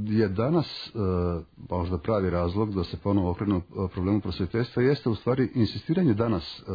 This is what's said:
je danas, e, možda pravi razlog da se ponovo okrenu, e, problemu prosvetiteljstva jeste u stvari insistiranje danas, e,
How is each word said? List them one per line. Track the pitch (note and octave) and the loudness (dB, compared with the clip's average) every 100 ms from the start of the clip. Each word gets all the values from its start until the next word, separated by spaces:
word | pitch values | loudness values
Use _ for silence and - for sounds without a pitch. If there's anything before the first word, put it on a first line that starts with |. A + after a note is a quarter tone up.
| G#2 | 0
je | G#2+ G#2 | 2 2
danas, | F#2 B2 E3+ - - - | 2 2 2 0 -6 -10
e, | A#2 F#2+ F2+ F2 E2+ D2+ - F2 | -2 0 2 0 -2 -6 -14 -6
možda | F2+ F2 F2+ | -2 -2 -2
pravi | - A2 F#2 | 0 2 2
razlog | F2 F2 G2 A2 | 0 0 0 0
da | F#2+ | -2
se | E2+ F2 | -4 -4
ponovo | G2+ G2+ F2 | 0 2 2
okrenu, | F2+ G#2 F#2+ | 0 0 0
e, | - - F#2+ | -2 -6 -6
problemu | F#2+ F#2 G#2 | -2 0 0
prosvetiteljstva | G2 - F2+ A2+ A#2+ - | 0 -4 -2 -2 -2 2
jeste | B2+ C#3+ B2 | 2 2 -2
u | G#2+ | -2
stvari | - A#2 B2+ C3 | 0 0 0 2
insistiranje | G2+ G#2+ - E3 E3+ | 0 0 -2 2 2
danas, | G#2 A#2 F#2 - - | 2 2 -2 -4 -12
e, | - | -6